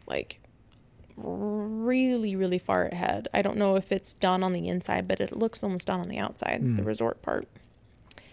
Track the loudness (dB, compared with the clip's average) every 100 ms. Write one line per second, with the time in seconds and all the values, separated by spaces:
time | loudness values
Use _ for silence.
0 | -4 -6 -6 -12 -20 -20 -20 -20 -20 -20
1 | -20 -12 -8 -4 -4 -4 -4 -2 2 4
2 | 4 2 0 0 2 0 2 2 2 0
3 | 0 0 0 0 2 2 2 2 2 -2
4 | -4 0 2 4 2 0 0 -2 0 -2
5 | 0 0 -2 0 -2 -2 -4 -2 -2 -2
6 | -2 -4 -4 -2 -2 0 2 2 0 0
7 | -2 -2 -2 -4 -4 -14 -20 -20 -20 -20
8 | -20 -20 -20